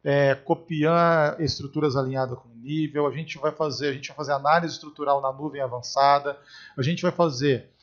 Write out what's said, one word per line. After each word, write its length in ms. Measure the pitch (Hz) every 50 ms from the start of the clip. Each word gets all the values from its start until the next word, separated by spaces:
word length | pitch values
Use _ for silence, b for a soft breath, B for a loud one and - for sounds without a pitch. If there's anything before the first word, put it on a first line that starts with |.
| -
é, 320 | 143 139 143 143 139 135
copiar 1040 | - - - 170 170 - - 165 151 147 160 170 170 170 170 165 160 151 147 - -
estruturas 540 | 160 135 - - 143 139 - 151 151 147 127
alinhadas 420 | 139 131 131 135 131 131 123 123
com 120 | - - 117
nível, 580 | 117 117 117 139 151 156 156 151 147 147 147
a 40 | 139
gente 260 | 120 156 160 156 -
vai 140 | 147 139 151
fazer, 360 | 151 - 156 151 123 113 143
a 60 | 143 131
gente 160 | 117 - -
vai 80 | -
fazer 160 | - 147 143 143
análise 400 | 139 139 147 160 170 170 156 127
estrutural 480 | - - 147 - - 147 139 139 139
na 100 | 135 135
nuvem 300 | 131 139 151 151 135 143
avançada, 760 | 135 123 120 123 120 - - 139 139 139 143 143 139 143 139 B B B B B B B B
a 40 | 143
gente 200 | 123 151 175 -
vai 100 | 175 180
fazer 580 | 175 - 175 160 131 120 143 143 127 110 - _ _ _